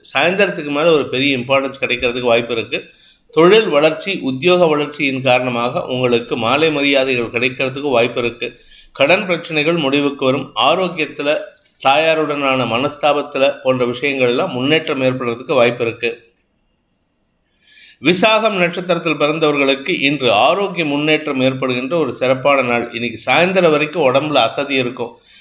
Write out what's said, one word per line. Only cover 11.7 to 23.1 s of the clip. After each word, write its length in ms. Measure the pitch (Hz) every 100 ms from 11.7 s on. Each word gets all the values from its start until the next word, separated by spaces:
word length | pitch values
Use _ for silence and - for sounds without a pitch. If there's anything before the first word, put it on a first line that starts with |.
| _ 135
தாயாருடனான 800 | 147 160 156 147 147 139 131 117
மனஸ்தாபத்துல 880 | 113 143 - 151 147 143 139 139 139
போன்ற 220 | 131 127 123
விஷயங்கள் 420 | 120 143 135 123
எல்லாம் 240 | 127 185
முன்னேற்றம் 500 | 123 135 156 156 135
ஏற்படுறதுக்கு 520 | 131 127 120 117 127
வாய்ப்பு 320 | 135 120 123 117
இருக்கு. 440 | 107 117 - _ _ _ _ _ _ _ _ _ _ _ _ _ _ _ - - -
விசாகம் 560 | 135 180 220 220 220 190
நட்சத்திரத்தில் 640 | 175 185 180 170 165 147
பிறந்தவர்களுக்கு 800 | 151 160 151 143 139 135 135 -
இன்று 320 | 139 143 123
ஆரோக்கிய 540 | 104 135 196 196 170 151
முன்னேற்றம் 560 | 143 151 151 147 131
ஏற்படுகின்ற 560 | 131 131 131 123 131 170
ஒரு 160 | 131
சிறப்பான 480 | 120 131 131 143 139
நாள். 300 | 123 117 -
இன்னைக்கு 400 | 117 120